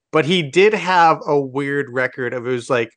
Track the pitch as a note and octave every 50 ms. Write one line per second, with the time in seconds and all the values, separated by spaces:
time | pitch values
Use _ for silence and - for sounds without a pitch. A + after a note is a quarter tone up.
0 | _ _ - D#3 D3+ C#3+ F#3+ F3+ D#3+ C3+ C3 F3 G3 G#3+ G#3+ F#3+ E3+ F3+ F#3 F3
1 | E3+ E3 D#3 D3 - E3+ D3 C#3+ C#3 C3 B2+ C#3+ C#3+ C#3 C#3+ C#3+ C#3 B2 A#2+ C3
2 | B2+ B2+ - - B2+ A#2+ A#2+ B2+ A#2 B2 B2+ B2 A2+ - C#3 A#2+ A#2 - _